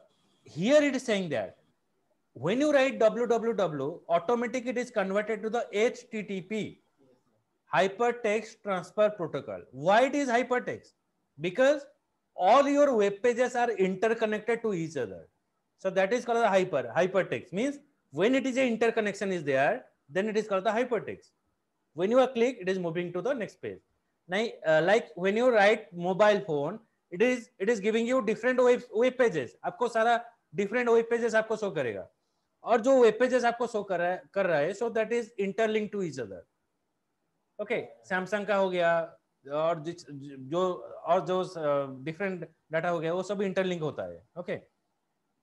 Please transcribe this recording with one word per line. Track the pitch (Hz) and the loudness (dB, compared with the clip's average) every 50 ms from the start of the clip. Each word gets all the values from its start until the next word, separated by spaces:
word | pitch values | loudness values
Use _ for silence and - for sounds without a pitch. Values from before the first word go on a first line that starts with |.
| _ _ _ _ _ _ _ _ _ | _ _ _ _ _ _ _ _ _
here | - - 147 185 240 294 302 | -14 -8 -4 2 4 6 6
it | 294 285 262 | 6 4 0
is | 254 - | -2 -2
saying | - 214 196 185 160 | -2 -2 -2 -2 -2
that | 139 110 98 90 - _ _ _ _ _ _ _ _ _ _ _ _ _ _ _ _ | -4 -4 -4 -6 -10 _ _ _ _ _ _ _ _ _ _ _ _ _ _ _ _
when | 110 123 170 220 262 | -6 -4 -2 0 2
you | 294 302 | 2 4
write | 294 269 262 269 226 196 | 4 4 2 2 2 2
w | 220 214 190 226 240 | 2 2 2 0 0
w | 220 233 220 214 233 220 | 0 0 0 0 -2 0
w, | 196 190 165 151 139 131 147 175 - - | 0 -2 -2 -2 -4 -4 -6 -6 -10 -4
automatically | - 170 170 170 - 240 233 240 233 254 254 226 254 | -2 -2 0 2 0 0 0 0 -4 -4 -6 -6 -4
it | 226 | -4
is | 247 240 240 | -4 -6 -4
converted | - 214 190 190 190 208 208 214 226 196 214 | -4 -4 -2 0 -2 -2 -2 -2 -6 -6 -6
to | 214 | -4
the | 208 240 202 - | -4 -4 -6 -4
H | - 202 220 247 247 - - _ | 0 0 0 0 0 -4 -12 _
T | 220 214 190 | -10 -8 -6
T | - 196 190 | -6 -8 -8
P, | 160 - 220 214 170 - - - _ _ _ _ _ _ _ _ _ _ _ _ _ _ _ _ _ _ - | -6 -6 -6 -6 -6 -8 -10 -16 _ _ _ _ _ _ _ _ _ _ _ _ _ _ _ _ _ _ 2
Hypertext | 160 190 190 196 - 240 240 240 240 - 208 208 226 214 - - _ _ | 2 2 2 0 0 -2 -2 -2 -2 -2 -2 -2 -2 -4 -8 -16 _ _
Transfer | 202 190 180 165 - - 214 214 208 | -6 -6 -6 -6 -6 0 0 2 2
Protocol. | 208 - 170 147 - 139 - 107 98 90 - - | 0 -4 -8 -6 -6 -8 -8 -8 -10 -12 -12 -16
Why | - 131 147 180 202 226 262 | -14 -4 2 4 4 4 4
it | 269 262 | 4 2
is | 285 285 247 | -2 0 0
hypertext? | 226 240 254 254 247 247 196 160 123 101 - _ _ _ _ _ _ _ _ _ _ 139 | 0 0 0 0 -2 -2 -2 -4 -8 -10 -14 _ _ _ _ _ _ _ _ _ _ -8
Because | 151 185 180 247 262 277 - 285 - - _ _ _ _ _ _ _ _ _ | -6 -4 0 2 4 4 2 0 -4 -12 _ _ _ _ _ _ _ _ _
all | - 180 190 233 277 277 | 0 4 6 6 6 6
your | 277 285 285 294 285 254 | 6 4 4 4 4 4
web | 214 202 196 202 - | 4 2 2 0 0
pages | - 240 233 226 254 247 247 | 0 0 2 2 0 0 0
are | 240 240 240 | 0 0 0
interconnected | 214 185 190 185 190 185 226 226 226 226 226 214 214 202 214 240 233 226 | 2 2 0 0 2 0 0 0 2 0 0 -2 -2 -4 -2 -2 -4 -2
to | 233 220 196 | -2 -4 -2
each | 170 165 156 160 | -2 -4 -6 -4
other. | 139 120 95 92 85 78 _ _ _ _ _ _ _ _ _ _ | -6 -6 -6 -8 -14 -16 _ _ _ _ _ _ _ _ _ _
So | _ - 190 | _ -6 -2
that | 175 190 190 190 240 | 0 0 2 2 0
is | 247 - | -2 0
called | 240 233 233 233 | 0 2 2 4
the | 202 | 4
hyper, | 196 190 185 - 151 135 120 113 113 | 4 4 2 2 0 -2 -2 0 0
hypertext. | 160 180 180 - 190 170 - 139 117 120 - 165 | 0 2 2 2 0 0 0 -4 -6 -6 -6 -4
Means | 190 247 285 277 - - _ _ _ _ _ | -2 -2 -2 -4 -6 -14 _ _ _ _ _
when | - 143 185 240 262 | -2 0 2 4 4
it | 269 220 | 2 0
is | 269 226 | 0 0
a | 262 269 | 0 0
interconnection | 247 226 214 233 233 226 233 214 202 190 - 208 196 | 0 2 2 2 2 2 0 -2 -2 -4 -4 -4 -4
is | 185 175 147 | -4 -2 0
there, | 143 135 131 139 160 214 262 - _ _ _ _ _ | 0 2 4 4 2 0 -2 -6 _ _ _ _ _
then | 143 185 208 220 | -4 -2 -2 0
it | 202 | -2
is | 220 214 | -2 -2
called | 214 196 190 185 | 0 -2 0 0
the | 226 | 0
hypertext. | 202 233 254 247 247 190 135 117 98 - _ _ _ _ _ _ _ _ _ _ _ _ _ _ _ | 0 0 0 0 -2 -4 -4 -6 -12 -12 _ _ _ _ _ _ _ _ _ _ _ _ _ _ _
When | 147 180 208 | -4 -2 2
you | 240 262 | 4 4
are | 254 | 4
click, | 254 262 - 233 262 254 - | 4 2 2 0 0 0 -2
it | 180 180 | -4 -4
is | 196 190 | -2 -2
moving | 175 170 160 180 180 170 175 | -4 -4 -4 -4 -6 -4 -6
to | 180 | -6
the | 175 247 294 | -4 -4 -4
next | 240 196 - - _ | -4 -6 -10 -12 _
page. | - 107 95 80 _ _ _ _ _ _ _ _ _ 165 | -12 -12 -12 -12 _ _ _ _ _ _ _ _ _ -6
नहीं, | 180 202 233 214 - - - | -4 -2 -2 -4 -6 -4 0
uh, | 160 160 156 160 | 2 4 4 4
like | 185 208 240 - - - | 4 2 2 0 -4 -8
when | 170 180 196 208 | -4 -2 0 0
you | 220 247 254 | 2 2 4
write | 233 214 196 208 226 220 - - 175 | 6 6 6 6 4 2 -2 -10 -10
mobile | 175 170 180 190 175 208 208 208 196 - | -4 -2 -2 2 4 4 4 4 2 0
phone, | - 151 143 143 160 208 220 - _ _ _ _ _ | -2 -2 -2 -2 -4 -6 -10 -14 _ _ _ _ _
it | 175 175 | -2 0
is, | 226 254 254 240 226 - _ _ | 2 2 2 -2 -6 -14 _ _
it | 196 214 | 0 0
is | 247 202 | 0 0
giving | 185 220 214 233 233 | 0 0 0 0 0
you | 233 254 262 214 | 2 0 0 0
different | 214 214 - - 254 254 254 247 | 0 -2 0 0 0 2 4 4
web, | 247 247 - 247 - | 4 4 2 0 -4
web | - 214 247 254 254 | -2 0 0 2 2
pages. | - 247 226 165 147 123 107 - _ - | 2 2 2 2 -2 -4 -6 -10 _ -8
आपको | 170 - - 240 | -8 -4 -2 -4
सारा | 220 - 226 220 240 233 226 233 - - _ _ _ - | -2 0 2 2 2 2 0 -2 -8 -18 _ _ _ -4
different | 160 202 196 220 247 247 233 | -4 -4 -2 -2 -2 2 4
web | 233 233 226 226 | 4 4 4 2
pages | 233 226 233 226 226 | 0 0 0 2 0
आपको | 220 220 220 220 | 0 0 0 -4
show | - 208 196 160 | -4 -4 -4 -4
करेगा। | 156 131 117 101 95 87 - _ _ _ _ _ _ _ _ _ _ - | -2 -4 -4 -4 -6 -10 -14 _ _ _ _ _ _ _ _ _ _ 0
और | 190 226 240 | 2 2 2
जो | 208 269 269 262 240 | 4 4 6 6 6
web | 220 214 226 | 6 6 4
pages | 254 247 254 247 233 | 0 2 2 2 2
आपको | 240 233 240 247 | 0 0 -2 -6
show | 214 - 208 190 - | -4 -4 -6 -4 -4
कर | 185 170 | -2 -2
रहा | 170 175 | 0 -2
है, | 185 170 - _ _ | -2 -4 -8 _ _
कर | 196 190 | -2 0
रहा | 175 165 143 | 2 2 2
है, | 143 175 202 | 0 0 -2
so | - 240 233 | -4 -6 -2
that | 208 220 220 - | -2 -2 -2 0
is | 240 240 226 214 - | -2 -4 -4 -6 -6
interlinked | - 196 196 - - 226 214 214 214 214 - | -4 -4 -2 0 0 0 0 0 -2 -2 -4
to | - 202 185 | -4 -6 -6
each | 160 131 131 117 | -6 -6 -8 -10
other। | 98 95 87 - _ _ _ _ _ _ _ _ _ _ _ _ _ _ _ _ _ _ _ _ _ _ - | -10 -10 -16 -18 _ _ _ _ _ _ _ _ _ _ _ _ _ _ _ _ _ _ _ _ _ _ -10
ओके, | 208 - 233 165 - - - _ _ - | -6 -4 -4 -4 -4 -8 -16 _ _ -4
Samsung | 190 185 185 180 214 208 202 | -4 -4 -2 -4 -4 -4 -2
का | 208 208 | 0 2
हो | 196 196 185 | 2 2 2
गया, | 180 175 170 170 170 165 165 160 - _ _ _ _ _ _ 135 | 0 2 2 2 2 2 0 -4 -10 _ _ _ _ _ _ -6
और | 143 151 160 165 175 165 147 | -4 -2 0 0 0 -2 -4
जिस, | 170 170 - - - | -10 -12 -12 -16 -16
जो, | 147 135 135 143 139 135 131 135 160 175 185 185 180 - - - - - - | -16 -16 -14 -16 -16 -16 -10 -4 -2 0 0 0 -2 -6 -10 -14 -16 -10 0
और | 156 170 185 160 | 2 2 2 2
जो, | 165 185 185 180 | 0 -2 -2 -2
uh, | 180 - 170 156 147 143 143 139 135 131 131 131 | -4 -6 -4 -2 0 0 0 -2 -4 -8 -10 -10
डिफरेंट | 156 156 170 202 190 185 175 160 | -10 -8 -6 -6 -6 -4 -6 -10
डेटा | - _ _ _ _ 151 160 160 180 | -14 _ _ _ _ -4 -2 -2 -2
हो | 175 165 | -2 -2
गया, | 156 160 175 | -2 -2 -2
वो | 185 180 | -4 -4
सब | 185 208 190 | -4 -4 -4
इंटरलिंक | 208 190 180 190 185 185 180 170 | -4 -2 -2 -2 -2 -2 -2 -4
होता | 156 143 120 110 95 87 | -4 -6 -6 -6 -8 -10
है। | 85 85 _ _ _ 170 | -10 -14 _ _ _ -14
ओके। | 175 202 170 120 - _ _ _ _ _ _ _ _ _ _ _ _ _ _ _ | -10 -8 -10 -10 -10 _ _ _ _ _ _ _ _ _ _ _ _ _ _ _